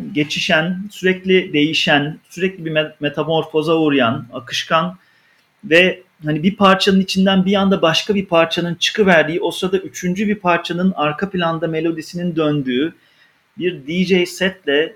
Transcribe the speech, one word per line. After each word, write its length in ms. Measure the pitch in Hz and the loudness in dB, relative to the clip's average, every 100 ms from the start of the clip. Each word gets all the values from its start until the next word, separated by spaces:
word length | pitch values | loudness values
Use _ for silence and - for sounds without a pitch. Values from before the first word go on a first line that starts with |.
| - | -6
geçişen, 720 | 147 147 - - 165 170 185 208 | -4 -4 -4 0 0 0 -4 -8
sürekli 640 | - 185 185 190 185 185 | -4 -2 -2 2 0 2
değişen, 680 | 147 151 160 - 147 143 - _ | 0 0 0 2 2 0 -8 _
sürekli 360 | - 185 185 160 | -6 -6 -4 -4
bir 60 | |
me-, 220 | 156 151 - | -2 -4 -4
metamorfoza 760 | 147 - 151 160 151 156 156 165 | -6 -4 -2 -2 0 -2 0 2
uğrayan, 520 | 156 139 120 - - | 2 2 2 -2 -8
akışkan 640 | - - - - 165 180 185 _ _ _ _ _ _ | -14 -10 -8 -2 0 -2 -8 _ _ _ _ _ _
ve 380 | 143 165 185 - _ _ 151 | 2 4 4 0 _ _ -4
hani 180 | 156 | 0
bir 120 | 180 196 | 0 4
parçanın 440 | 196 190 202 190 | 4 4 4 2
içinden 460 | 190 190 190 190 185 | 2 2 2 4 2
bir 100 | 196 | 2
anda 260 | 196 190 | 2 2
başka 340 | 165 160 - 202 | 2 2 0 -2
bir 100 | 190 | 2
parçanın 500 | 165 165 - 175 165 | 2 2 0 -4 -4
çıkıverdiği, 680 | - - 196 165 151 170 | -4 0 4 4 4 -2
o 100 | 170 | -4
sırada 260 | - 185 190 | -4 -2 -2
üçüncü 500 | 160 - 180 185 208 | -4 -8 -4 -2 -2
bir 80 | 208 | 0
parçanın 580 | 180 170 - 170 185 180 | 0 0 -2 0 0 0
arka 340 | 151 151 196 | -2 -2 -4
planda 380 | 185 165 160 165 | -2 -2 -2 -2
melodisinin 680 | 160 165 156 151 175 175 160 | -2 -2 -4 -8 -6 -4 0
döndüğü 580 | 151 147 131 123 160 - _ _ _ _ _ - | 0 0 0 -2 -2 -6 _ _ _ _ _ -6
bir 300 | 180 165 135 | -6 -6 -6
D 160 | 175 | -2
J 220 | 180 185 175 | 2 2 0
setle, 680 | - 185 185 - 143 165 | -2 -4 -4 -2 0 -2